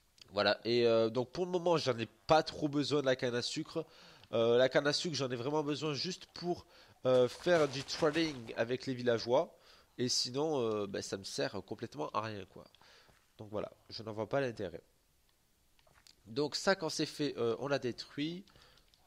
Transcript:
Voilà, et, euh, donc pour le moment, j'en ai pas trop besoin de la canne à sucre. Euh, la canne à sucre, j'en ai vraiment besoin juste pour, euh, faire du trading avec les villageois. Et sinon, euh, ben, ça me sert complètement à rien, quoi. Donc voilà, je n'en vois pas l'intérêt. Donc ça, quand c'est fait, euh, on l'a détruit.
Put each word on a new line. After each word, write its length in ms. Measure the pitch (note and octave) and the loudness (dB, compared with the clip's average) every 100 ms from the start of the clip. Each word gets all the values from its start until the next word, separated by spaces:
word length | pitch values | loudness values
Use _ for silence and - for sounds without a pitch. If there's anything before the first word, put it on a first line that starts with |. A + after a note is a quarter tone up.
| _ _ - | _ _ -8
Voilà, 260 | G2 G2+ G#2 A2 | 2 2 2 2
et, 200 | A#2+ A#2 | 4 6
euh, 240 | A2+ A2+ | 6 4
donc 220 | A#2+ A#2+ | 0 -4
pour 140 | - F3+ | -4 -2
le 60 | |
moment, 260 | F3+ E3+ D#3+ | 0 2 2
j'en 200 | C3+ A#2 | 2 -2
ai 100 | A2 _ - | -4 _ 4
pas 160 | D#3 | 4
trop 240 | D#3+ - D3+ | 4 -2 -2
besoin 320 | D3 B2+ D3 | 0 0 2
de 60 | C3+ | 2
la 100 | B2+ | 2
canne 200 | B2+ A#2+ | 0 -2
à 60 | |
sucre. 440 | A#2 D3+ D#3 E3 D#3 - - - - | -4 -6 -6 -8 -8 -14 -20 -20 -4
Euh, 240 | A#2 A#2 A#2+ | 2 4 6
la 100 | C3 | 6
canne 200 | D#3+ C#3+ | 4 2
à 60 | |
sucre, 220 | C#3+ F3+ C3+ | 0 -2 -2
j'en 160 | C3 | -4
ai 60 | B2 | -4
vraiment 260 | B2 D3+ | -2 -2
besoin 300 | D3 C#3+ D#3 | -2 -4 -4
juste 320 | C3+ F3 F3 - | -4 -6 -8 -14
pour, 320 | - F3 E3+ - - - _ B2+ | -10 -6 -6 -8 -20 -20 _ 2
euh, 240 | B2+ B2 | 4 4
faire 400 | - F3 E3+ D3 | 2 2 4 4
du 160 | C3 - | 0 -6
trading 680 | - D#3+ D3+ D#3+ C3+ A2+ - | 0 2 2 -2 -4 -10 -4
avec 300 | A#2 B2+ - | -2 -2 -4
les 60 | |
villageois. 640 | B2 B2 A#2 A#2 B2+ F#3 - - - _ - | -2 2 2 4 2 2 -8 -20 -20 _ -4
Et 120 | B2+ | -2
sinon, 500 | - B2 B2+ D#3+ C#3+ | 0 -2 -2 0 2
euh, 260 | A2+ G#2+ G2+ | 0 0 -2
ben, 160 | G2 | -4
ça 140 | - G2+ | -6 -8
me 80 | |
sert 400 | F#2+ - C#3 G2+ | -8 -4 -4 -6
complètement 460 | - A2 A2+ C#3+ D3 | -10 -10 -10 -8 -4
à 100 | - | -4
rien, 240 | A2 G#2 F#2+ | -4 -8 -14
quoi. 180 | - D#2 _ - - _ _ _ - | -18 -20 _ -20 -20 _ _ _ -20
Donc 120 | G#2 | -8
voilà, 220 | G#2 - - - | -6 -6 -10 -18
je 140 | G2+ | -14
n'en 100 | G#2+ | -10
vois 160 | G#2+ G#2 | -6 -2
pas 100 | C#3 | -2
l'intérêt. 440 | C3 A2 F#2 E2 _ _ _ _ _ _ _ _ _ _ _ _ - _ G2 | -2 -4 -8 -8 _ _ _ _ _ _ _ _ _ _ _ _ -20 _ -12
Donc 280 | A2+ D3 - | -6 -4 -2
ça, 200 | - F#3+ | 0 0
quand 140 | D#3 | 0
c'est 180 | - D3+ | -4 -6
fait, 260 | - D3 - | -2 -4 0
euh, 180 | A#2 - | -2 0
on 100 | C3+ | -2
l'a 120 | C#3 | -2
détruit. 680 | A#2+ A2 - - D#3 F3 - - - _ _ _ | -2 -6 -10 -6 -6 -6 -14 -20 -20 _ _ _